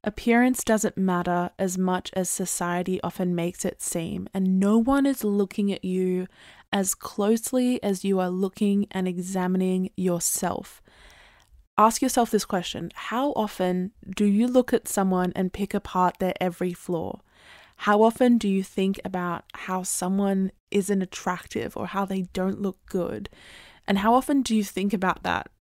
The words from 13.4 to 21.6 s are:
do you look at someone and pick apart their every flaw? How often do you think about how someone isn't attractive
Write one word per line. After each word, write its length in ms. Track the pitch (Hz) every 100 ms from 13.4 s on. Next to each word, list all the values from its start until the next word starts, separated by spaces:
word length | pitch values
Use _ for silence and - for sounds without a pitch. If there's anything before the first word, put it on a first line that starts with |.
| 214 - 185 180 185 _ - 185
do 80 |
you 240 | 208 202 247
look 240 | 254 247
at 160 | 233 -
someone 440 | - 190 185 180 -
and 160 | 185
pick 220 | - 196
apart 420 | 202 - 185 180 -
their 160 | 185 -
every 320 | 185 175 180
flaw? 480 | 175 - 170 95 - _ _ - - - _
How 260 | - 208
often 360 | 220 226 247 233
do 100 | 202
you 140 | 190
think 380 | 190 - 190 196
about 380 | 190 185 175 170 _
how 280 | - - 185
someone 680 | 185 - - 196 196 190 190 _ _
isn't 320 | 202 196 196
attractive 760 | 185 - - 180 - -